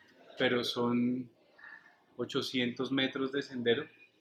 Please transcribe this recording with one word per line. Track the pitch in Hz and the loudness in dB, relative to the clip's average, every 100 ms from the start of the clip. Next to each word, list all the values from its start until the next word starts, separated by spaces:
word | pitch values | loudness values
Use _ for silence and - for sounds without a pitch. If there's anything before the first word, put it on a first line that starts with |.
| - - - - | -20 -20 -12 0
pero | 127 123 | 2 2
son | 113 123 120 120 120 127 123 _ _ - - - - _ _ - | 0 0 2 4 2 0 -6 _ _ -20 -20 -20 -20 _ _ -8
ochocientos | 120 139 117 131 123 117 123 | -4 -4 -2 0 0 -2 -2
metros | 135 131 135 135 | 0 0 0 -2
de | 143 | -2
sendero. | 139 131 117 117 156 - - _ | -4 0 2 2 0 -12 -20 _